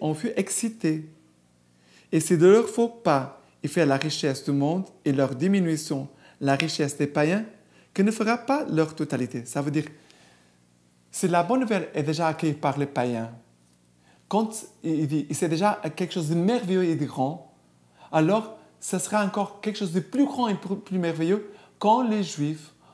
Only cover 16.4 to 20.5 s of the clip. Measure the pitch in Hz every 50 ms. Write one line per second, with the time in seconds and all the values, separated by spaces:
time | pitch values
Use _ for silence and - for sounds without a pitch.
16.4 | 175 202 247 240 240 175 190 185 185 165 160 135 143 120 - 135 131 139 160 170
17.4 | - - _ _ _ _ _ _ _ _ _ _ - - - 160 156 165 202 220
18.4 | 220 - - - - - _ - - - 196 180 - - 208 214 202 190 - 208
19.4 | 196 - - - - 214 202 - 208 170 160 190 - - - 254 277 277 - 254
20.4 | 240 220